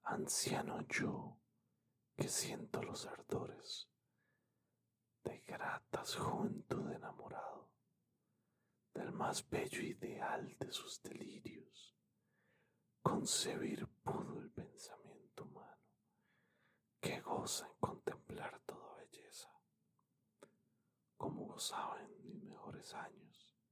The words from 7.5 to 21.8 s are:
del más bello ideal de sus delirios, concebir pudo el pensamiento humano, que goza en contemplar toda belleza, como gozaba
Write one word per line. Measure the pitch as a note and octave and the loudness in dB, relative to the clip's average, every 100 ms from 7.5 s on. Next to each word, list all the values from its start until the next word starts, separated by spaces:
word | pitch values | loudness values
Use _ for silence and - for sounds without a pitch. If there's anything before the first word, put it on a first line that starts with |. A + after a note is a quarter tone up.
| - - _ _ _ _ _ _ _ _ _ _ _ _ | -8 -14 _ _ _ _ _ _ _ _ _ _ _ _
del | - - | -4 -2
más | - - - - | 2 2 2 2
bello | - - - | 2 2 2
ideal | - - - - - - - - | 0 0 -4 0 2 2 -2 -2
de | - | 0
sus | - - - | 0 -2 -6
delirios, | - - - - - - - - - _ _ _ _ _ _ _ _ _ _ _ | -6 -6 -6 -6 -8 -8 -14 -18 -20 _ _ _ _ _ _ _ _ _ _ _
concebir | - - - - - - - - - - | 6 6 6 4 4 2 2 0 -2 -2
pudo | - - - - | 0 0 0 -4
el | - | -6
pensamiento | - - - - - - - - - | -8 -8 -10 -12 -12 -16 -18 -16 -10
humano, | - - - - _ _ _ _ _ _ _ _ _ _ _ _ | -10 -10 -16 -18 _ _ _ _ _ _ _ _ _ _ _ _
que | - - | -2 0
goza | - - - - - | 2 2 4 0 -2
en | - | 0
contemplar | - - - - - - - - | 0 2 -2 -4 -8 -6 -6 -6
toda | - - - - | -8 -8 -12 -14
belleza, | - - - - - - _ _ _ _ _ _ _ _ - _ _ _ _ _ _ _ | -14 -16 -14 -14 -14 -18 _ _ _ _ _ _ _ _ -20 _ _ _ _ _ _ _
como | - - - | 0 0 -4
gozaba | - - - | 0 0 2